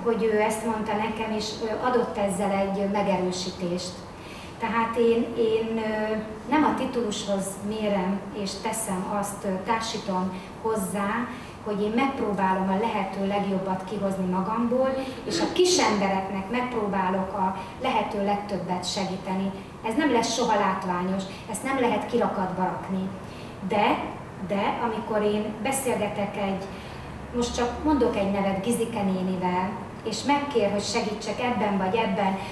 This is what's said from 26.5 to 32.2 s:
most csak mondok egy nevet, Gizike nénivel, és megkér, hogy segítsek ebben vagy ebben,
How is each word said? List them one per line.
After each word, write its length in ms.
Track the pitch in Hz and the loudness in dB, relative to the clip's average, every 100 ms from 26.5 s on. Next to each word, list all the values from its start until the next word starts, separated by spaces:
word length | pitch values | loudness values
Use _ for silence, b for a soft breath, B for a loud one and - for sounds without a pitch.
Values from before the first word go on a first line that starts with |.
| 185 - B B B B B - 240 | -2 -6 B B B B B -6 -2
most 200 | 240 - | -2 0
csak 140 | 240 - | -2 0
mondok 320 | 302 285 233 214 | 2 4 4 2
egy 160 | 196 | 2
nevet, 340 | 202 196 190 240 | 2 2 0 2
Gizike 360 | 233 226 220 | 2 0 0
nénivel, 720 | 190 185 185 180 180 180 185 - - - | 0 0 0 0 0 0 0 -4 -8 -8
és 200 | 220 202 | -6 -4
megkér, 480 | 254 285 285 233 202 | 2 2 2 2 2
hogy 120 | 202 | 2
segítsek 580 | 196 240 214 202 214 208 | 0 -2 -2 -4 -6 -2
ebben 360 | 247 202 208 196 | 0 0 2 2
vagy 180 | 185 226 | 2 2
ebben, 420 | 220 190 | 2 2